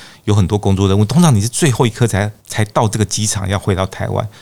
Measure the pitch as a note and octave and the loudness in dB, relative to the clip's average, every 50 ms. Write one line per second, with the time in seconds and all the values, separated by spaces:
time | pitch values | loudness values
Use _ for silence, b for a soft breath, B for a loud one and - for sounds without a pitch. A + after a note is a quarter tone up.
0 | B B B B B - G#2 G#2 F#2+ D#2+ G#2+ G2+ - G2 G2 F#2 G2 F#2+ F#2+ G2+ | B B B B B 0 2 2 2 2 0 0 0 0 2 2 2 2 4 2
1 | G#2+ G#2 B2 D#3 F3+ D#3+ B2+ G2+ G2 A#2+ - - - D3 A#2 - C3+ A#2 - - | 2 2 4 4 4 4 4 2 0 -2 -2 0 0 0 2 2 0 0 0 0
2 | B2 A2+ - F#2 G2+ G#2+ G#2 - _ - - - G#2+ - - D3+ B2 G#2+ - A2 | -2 0 0 -2 -2 -4 -6 -12 _ -10 -4 -4 -4 -2 0 0 0 0 0 0
3 | G#2 - - - G#2+ G#2+ - G2 - F#2 G2+ G2 - - G2 F2 F#2+ F#2 - - | -2 -2 -2 -4 -4 -4 -4 -4 -4 -4 -4 -2 -2 -2 -2 0 -2 -4 -6 -8
4 | G2+ G2+ G2 G2+ A2 G#2+ B B | -8 -4 -4 -4 -4 -6 B B